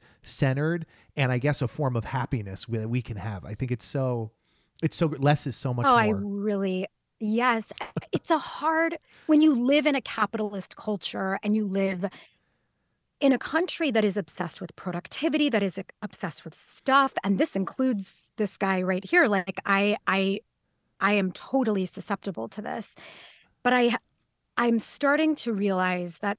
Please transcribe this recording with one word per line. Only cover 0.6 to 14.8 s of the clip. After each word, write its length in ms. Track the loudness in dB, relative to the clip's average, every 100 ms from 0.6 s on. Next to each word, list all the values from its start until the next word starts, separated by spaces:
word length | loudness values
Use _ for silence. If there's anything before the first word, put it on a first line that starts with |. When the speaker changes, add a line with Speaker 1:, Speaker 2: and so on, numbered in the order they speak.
| 0 -2 -6 _ _ -2
Speaker 1:
and, 160 | 0
I 60 | 2
guess, 220 | 0 0
a 60 | -2
form 280 | -2 -2 -2
of 80 | -2
happiness 640 | -4 -2 -4 -4 -10 -6
we, 160 | -6 -2
we 160 | -4
can 140 | -4 -8
have. 280 | -8 -8
I 100 | -10
think 160 | -8 -4
it's 140 | -4 -4
so, 460 | -2 -2 -2 -4 -10 _ _ _ -4
it's 140 | -2 0
so, 100 | 0
less 400 | 2 2 2 0
is 100 | -4
so 160 | -4
much 120 | 2 4
Speaker 2:
Oh, 80 | 6
I 100 | 4
Speaker 1:
more. 100 | 0
Speaker 2:
really, 680 | -2 -4 -2 0 0 -2 -4 -10 _ _
yes. 520 | -2 2 2 0 -4 -10 -8 -8 -4
It's 180 | -4 0
a 80 | 0
hard, 580 | 0 -4 0 2 0 -2 -12 -10 4
when 160 | 6
you 120 | 8
live 300 | 6 4 4 4
in 80 |
a 60 | 0
capitalist 760 | -2 -2 -2 0 -4 -4 -10 -8
culture 640 | -4 -4 -4 -4 -2 -2
and 120 | 0
you 120 | 0 2
live 400 | 0 0 0 -6 -6 -20 _ _ _ _ _ _ _ _ _
in 120 | 2
a 60 | 2
country 520 | 2 -2 -2 0 0
that 140 | 2
is 120 | 2 0
obsessed 460 | -4 -6 -8 -6
with 120 | -12
productivity, 760 | -10